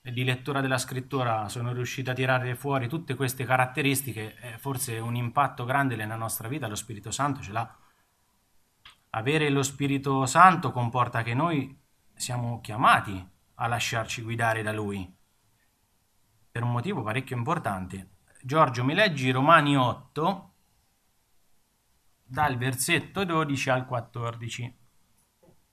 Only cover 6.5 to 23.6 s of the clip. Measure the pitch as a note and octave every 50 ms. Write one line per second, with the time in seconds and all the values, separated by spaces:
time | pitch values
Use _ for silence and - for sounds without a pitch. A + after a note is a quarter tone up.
6.5 | G#2 G#2 A#2+ A2 G#2 G#2+ - - A2+ G2+ G#2 A2 G#2 - C3+ C#3+ C#3 B2 F#2+ F#2
7.5 | G2+ A2+ A#2 A#2 - - _ _ _ _ _ _ _ _ _ _ _ _ _ _
8.5 | _ _ _ _ _ _ _ - - _ _ _ - A2 G#2+ C3 D3+ D#3+ D3+ D3
9.5 | C#3 C#3 C3+ C3+ - - C#3+ C#3 C#3 C#3 C3+ C#3+ C3+ C3+ C3+ B2 - D#3+ F3 F#3
10.5 | F3 - E3 D#3+ - B2+ A#2+ A#2 B2 C3 A#2+ A#2+ - A#2 A2+ A#2 A#2 B2+ D#3 E3+
11.5 | E3 C#3 C3 - - _ _ _ _ _ _ _ _ - - - B2 B2 A#2+ A#2
12.5 | A#2+ A2+ - - G#2 A2 D#3 G#3+ A3+ - A2+ A2 G2 F#2 F#2 - _ _ _ _
13.5 | _ - B2 A#2 A#2+ A#2 - - - A#2 A2 - - - A2+ A2 A#2 A#2 A#2 A2+
14.5 | A2+ A2+ G#2+ G#2+ G#2+ G#2+ G#2+ G2+ G2+ G2 F#2 F2 - _ _ _ _ _ _ _
15.5 | _ _ _ _ _ _ _ _ _ _ _ _ _ _ _ _ _ _ _ _
16.5 | _ A#2+ A#2 A#2+ A#2+ A#2+ - F3+ G#3 D#3 A2 A2 G#2+ C3+ C3+ - C3 A#2+ A#2+ C#3+
17.5 | E3+ F3 A#2+ A2+ G2+ F#2 F#2 E2+ F#2 F#2+ F#2 - _ _ _ _ _ - - B2+
18.5 | C#3 D#3+ D#3 C#3 A#2+ A2+ A#2+ C3 D#3 F#3 A3 G#3 D#3 C3+ B2+ C3 B2+ C3 C3+ D3+
19.5 | E3+ E3 C#3+ C#3+ C#3+ C#3 B2+ A#2+ G#2 - - - _ D3+ D#3 F3 G3 F3+ - -
20.5 | _ _ _ _ _ _ _ _ _ _ _ _ _ _ _ _ _ _ _ _
21.5 | _ _ _ _ _ _ _ _ _ _ _ _ _ _ _ _ B2 C3+ D3+ D3
22.5 | C3 A#2+ B2 C3 C3+ A#2+ - - E3+ D3+ - - - F#3 G3+ F3 E3+ D#3+ D#3 D3
23.5 | C#3 B2+